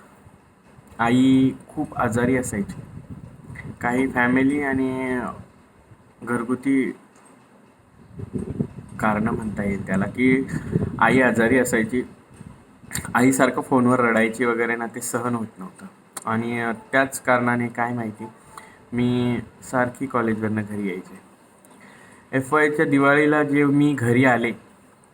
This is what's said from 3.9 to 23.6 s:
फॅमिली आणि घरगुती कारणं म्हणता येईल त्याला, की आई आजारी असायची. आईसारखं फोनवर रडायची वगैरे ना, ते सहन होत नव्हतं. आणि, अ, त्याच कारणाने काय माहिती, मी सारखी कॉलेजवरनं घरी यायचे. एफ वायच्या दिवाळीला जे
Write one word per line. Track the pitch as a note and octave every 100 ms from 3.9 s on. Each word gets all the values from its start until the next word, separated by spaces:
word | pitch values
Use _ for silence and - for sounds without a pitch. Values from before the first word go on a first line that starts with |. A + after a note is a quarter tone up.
| B2 C3
फॅमिली | B2+ B2 C3 C3+ D3
आणि | C#3 C3 C3 C3 C3 B2+ G2 - - _ _ _ - - - -
घरगुती | A#2+ A#2+ A#2 B2 C#3 C3+ A2+ - - _ - - _ _ _ _ _ - - - - - - - - - - -
कारणं | A2 G#2+ A2+
म्हणता | A#2 A2 G2+
येईल | G#2 G2 G2
त्याला, | F#2+
की | G2+ A#2+ B2+ C3 C3+ - - - - -
आई | A2+ B2+
आजारी | B2+ A2+ A2+ C3
असायची. | A#2+ A#2+ A2 B2 A2 - - - - - - - - - -
आईसारखं | A2+ B2+ C3+ B2+ C3+
फोनवर | - C3 A#2+ B2+
रडायची | A#2 A2+ A2+ A2
वगैरे | A#2+ A#2 A#2 A#2
ना, | A#2
ते | B2
सहन | - A#2+ A#2+
होत | A#2+ G#2 -
नव्हतं. | F#2 - F#2+ - _ - A2
आणि, | A2+ A#2 A#2+
अ, | A#2 A2+ -
त्याच | C3+ C3+ -
कारणाने | - B2 A#2+ A#2+ A#2+
काय | A#2+ A#2+
माहिती, | A#2+ A2 G#2 A2+ - - - - - -
मी | A#2+ B2 B2 B2 A#2+ - - -
सारखी | C3 B2 - C3
कॉलेजवरनं | A#2+ A2+ G#2+ G#2+ G#2+ G#2
घरी | G#2 G2
यायचे. | F2+ - F#2+ - _ _ _ - - - - - - -
एफ | C3+ C3
वायच्या | D3+ D3+ D3+
दिवाळीला | D3+ C#3 C#3 C#3+ D3+ D3+
जे | D3 C#3+